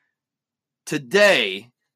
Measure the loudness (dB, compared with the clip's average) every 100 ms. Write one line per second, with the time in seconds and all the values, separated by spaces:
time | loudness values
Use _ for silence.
0 | _ _ _ _ _ _ _ _ -12 -12
1 | -2 2 2 2 -2 -8 -16 _ _